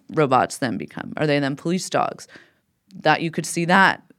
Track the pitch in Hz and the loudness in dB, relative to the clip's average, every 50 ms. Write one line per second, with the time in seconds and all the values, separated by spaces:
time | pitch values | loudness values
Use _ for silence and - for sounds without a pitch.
0 | _ - - 156 151 127 131 120 92 - - - 139 120 92 - 78 - - - | _ -4 0 0 2 4 4 4 2 0 -2 -6 -4 -4 -4 -6 -8 -10 -12 -14
1 | - - - - 156 151 143 143 143 135 147 - - 170 180 180 - - - 135 | -14 -12 -6 -4 0 0 0 0 0 -2 -4 -4 -4 -4 -4 -4 -4 -2 -2 0
2 | - - - - - - - - - _ _ _ _ _ _ _ _ _ 190 180 | 0 -2 -4 -10 -18 -20 -20 -20 -20 _ _ _ _ _ _ _ _ _ -20 -2
3 | - 156 151 - 165 165 - 180 160 - - 170 170 160 180 196 - 156 - - | 0 0 2 2 0 -4 -6 -6 -8 -4 -4 -4 0 2 4 4 4 4 2 0
4 | - _ _ | -8 _ _